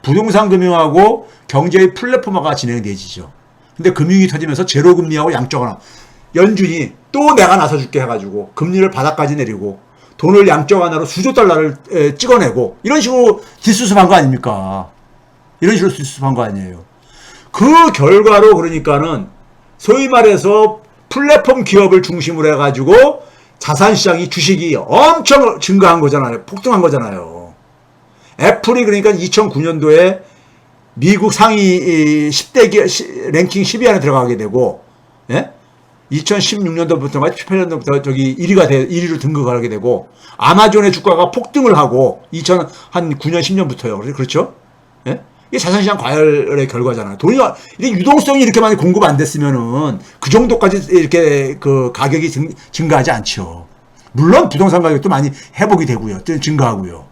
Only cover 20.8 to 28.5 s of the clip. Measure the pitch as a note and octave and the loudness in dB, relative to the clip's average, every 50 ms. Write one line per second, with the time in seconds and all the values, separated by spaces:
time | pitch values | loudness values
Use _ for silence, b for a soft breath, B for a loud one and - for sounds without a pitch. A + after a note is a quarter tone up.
20.8 | _ _ _ _ _ _ - C4+ C#4+ C#4+ D4+ D4+ D4 B3 C4+ C4 A3 - F#3+ G3 | _ _ _ _ _ _ -6 -4 2 4 4 4 4 2 0 0 0 2 4 4
21.8 | G3+ F#3 F#3 F#3 - - E3+ E3+ C#3 D3+ E3+ D#3+ D#3 D#3 D3+ C3+ C#3+ C#3 C3 B2+ | 4 6 4 2 2 0 -8 -6 -6 -6 -4 -2 0 0 0 0 0 -2 -2 -2
22.8 | C3+ C#3+ G3 B3 C4+ D4 C#4+ B B B B B B B B B - - D3+ C#3 | 2 4 6 6 6 6 2 B B B B B B B B B -8 -6 -2 0
23.8 | G3 G#3+ G#3+ - - F#3+ E3+ E3+ F3+ - - F3+ D3+ D#3+ G3 D#3 E3+ E3 C#3+ A#2+ | 2 2 2 2 0 0 0 -2 -4 -8 -6 -4 0 0 0 0 0 -4 -4 -4
24.8 | - - - A3+ C#4+ D#4+ E4+ D#4+ - - C#4 C#4 C4 A3+ - - - - F#3+ G3 | -2 0 2 4 4 4 4 2 2 2 4 4 4 2 0 -4 -4 0 2 4
25.8 | G3 F3 E3+ E3+ D3 C#3 C#3+ C#3+ C3 A#2+ A#2 A2+ - - G3 G3 - B3+ A#3 F#3+ | 4 4 4 2 2 0 0 0 -2 -4 -8 -10 -12 -14 -16 -6 -2 0 0 2
26.8 | F3 D#3+ C#3 C3 A#2+ G#2+ G2 F#2 E2+ E2 E2 F2 F2 F2 - _ _ _ _ _ | 2 0 0 -2 -4 -6 -10 -12 -14 -14 -16 -18 -20 -20 -20 _ _ _ _ _
27.8 | _ _ _ _ _ b b b b b b b D3 F#3+ | _ _ _ _ _ b b b b b b b 0 0